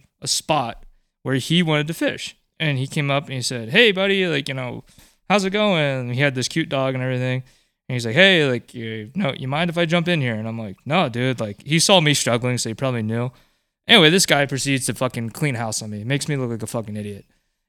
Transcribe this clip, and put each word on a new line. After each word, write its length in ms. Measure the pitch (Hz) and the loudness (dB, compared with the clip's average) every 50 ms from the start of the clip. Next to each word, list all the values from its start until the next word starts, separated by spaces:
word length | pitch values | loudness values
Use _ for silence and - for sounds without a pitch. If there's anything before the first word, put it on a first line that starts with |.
| _ _ _ _ | _ _ _ _
a 60 | - | -6
spot 580 | 131 - - - - 156 147 123 117 - - - - _ _ _ _ _ _ | -4 -4 -4 0 0 0 0 0 -4 -8 -12 -18 -20 _ _ _ _ _ _
where 140 | _ 127 135 | _ -2 -2
he 260 | 131 - - 160 175 | -2 0 2 2 2
wanted 240 | 180 160 151 147 151 | 2 2 0 0 0
to 80 | 156 165 | -2 -4
fish. 420 | - 294 - - - - - - _ _ _ _ _ | -2 -4 -4 -4 -6 -12 -14 -16 _ _ _ _ _
And 200 | 160 151 139 127 | -2 -2 -2 -2
he 100 | 135 135 | -4 -4
came 240 | - 160 143 139 | -4 -4 -2 0
up 120 | 139 143 147 | -2 -2 -2
and 100 | - 135 | -4 -8
he 80 | 127 | -6
said, 260 | 117 - 131 120 113 110 | -6 -4 -6 -6 -6 0
"Hey, 240 | 139 220 247 220 | 2 4 4 4
buddy, 340 | 190 185 196 196 196 196 185 | 4 2 0 0 0 0 0
like, 220 | 175 156 143 151 - | 0 -2 -2 -4 -6
you 60 | 135 | -8
know, 280 | 131 127 123 117 117 - - - - - _ _ _ _ - | -6 -8 -8 -10 -12 -14 -18 -20 -20 -20 _ _ _ _ 0
how's 140 | 185 208 190 | 0 0 2
it 60 | 190 | 0
going?" 300 | 190 214 214 208 185 160 | 0 0 2 2 2 2
And 340 | 147 139 135 131 123 120 120 | 2 0 0 -2 -4 -4 0
he 60 | 127 | 0
had 140 | 147 143 127 | 0 0 0
this 140 | 127 120 - | -2 -4 -2
cute 200 | - 165 160 160 | -2 -4 -4 -2
dog 260 | 151 135 131 131 131 | -2 -2 -2 -2 -2
and 80 | 127 | -2
everything. 420 | 127 131 127 127 127 127 127 131 127 - _ _ _ _ _ _ _ - | -2 -2 -2 -2 -2 -2 -2 -4 -6 -10 _ _ _ _ _ _ _ -6
And 60 | 127 | -6
he's 100 | 123 117 | -4 -2
like, 120 | 113 110 | 0 4
"Hey, 280 | 160 190 196 185 165 147 135 | 6 6 6 6 6 4 2
like, 240 | 123 117 - - - | 2 -2 -4 -10 -12
you 380 | 123 113 113 110 110 107 110 135 | -10 -10 -8 -8 -10 -10 -8 -4
know, 180 | 185 202 139 - - | -4 -2 -2 -4 -4
you 80 | 131 | -6
mind 240 | 131 139 151 180 180 | -4 -2 -2 -2 -2
if 80 | 160 175 | 0 -2
I 80 | 175 | 0
jump 220 | 160 175 175 160 180 | 2 2 2 2 2
in 120 | 175 156 | 0 0
here?" 140 | 131 123 113 | 0 0 -2
And 140 | 107 110 113 | -2 -4 -6
I'm 100 | 113 113 | -6 -8
like, 180 | 110 101 92 - _ | -8 -10 -12 -12 _
"No, 240 | 123 151 190 170 127 | 0 0 2 2 0
dude." 300 | 110 120 127 131 127 120 | 0 0 0 0 0 -2
Like, 240 | 117 104 101 - - | -4 -6 -8 -12 -4
he 140 | 139 156 165 | 0 2 2
saw 220 | - - 202 185 | 6 6 6 6
me 120 | 160 147 | 6 4
struggling, 460 | 139 - - 127 117 120 123 123 123 117 | 2 2 2 0 0 0 0 -2 -2 -2
so 100 | - 120 | -4 -6
he 40 | 110 | -4
probably 280 | - 135 131 123 117 | -2 -2 -2 -2 -2
knew. 280 | 107 110 113 117 123 127 - _ _ _ _ _ _ _ _ _ _ | -2 -2 -2 -2 -4 -4 -8 _ _ _ _ _ _ _ _ _ _
Anyway, 240 | - 233 220 156 151 | 4 6 8 8 8
this 160 | 175 190 - | 6 6 4
guy 200 | - 165 143 143 | 4 4 2 2
proceeds 400 | 127 139 127 - 139 139 131 - | 0 -2 -4 0 0 0 0 0
to 80 | - 110 | -4 -2
fucking 360 | - 131 123 - 123 113 110 | -2 -2 -2 -2 -4 -6 -6
clean 240 | - - 156 147 123 | -4 -4 -2 -2 -2
house 260 | 113 117 110 107 - | -2 -4 -4 -4 -6
on 100 | 113 107 | -6 -8
me. 120 | 104 104 | -8 -8
Makes 260 | 104 120 139 139 - 156 | -4 -2 -2 -2 -2 -2
me 80 | 147 | -2
look 140 | 135 127 117 | -2 -2 -4
like 120 | 117 107 113 | -4 -6 -8
a 20 | |
fucking 300 | - - 117 110 110 104 | -6 -6 -6 -6 -6 -8
idiot. 280 | 107 104 104 101 98 - _ _ _ _ _ _ _ _ | -8 -8 -8 -10 -12 -16 _ _ _ _ _ _ _ _